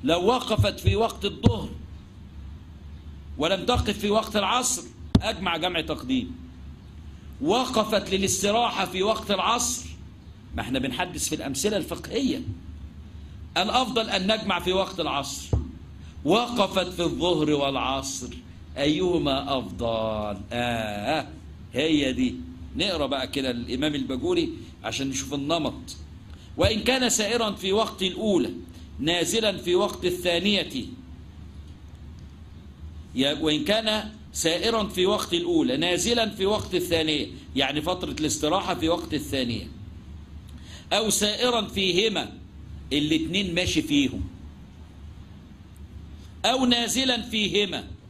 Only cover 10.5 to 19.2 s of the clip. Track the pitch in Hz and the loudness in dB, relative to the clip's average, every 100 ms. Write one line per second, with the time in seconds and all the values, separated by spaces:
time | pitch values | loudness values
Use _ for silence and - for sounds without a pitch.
10.5 | - 110 131 135 127 180 147 - 151 139 | -6 -2 0 0 -2 -4 -2 -4 -2 -4
11.5 | 131 208 202 - 165 - 208 262 139 - | 0 0 0 -2 -8 -4 0 0 0 -4
12.5 | - - - - - - - - - - | -8 -12 -14 -14 -14 -16 -16 -14 -14 -4
13.5 | 165 202 240 247 226 214 196 185 220 202 | 0 2 2 4 2 2 0 2 2 2
14.5 | 175 180 185 185 - 151 139 135 - - | 0 2 2 0 -2 -2 -2 -4 -8 0
15.5 | - - - - - - - 143 208 240 | 0 0 -12 -16 -16 -16 -4 4 4 4
16.5 | 240 190 190 180 - 170 131 170 170 151 | 2 2 2 0 0 0 2 2 4 4
17.5 | 147 139 135 123 135 135 - 123 - - | 4 2 2 0 0 -2 -6 -8 -10 -14
18.5 | - - - 143 160 180 170 | -18 -12 0 2 4 4 4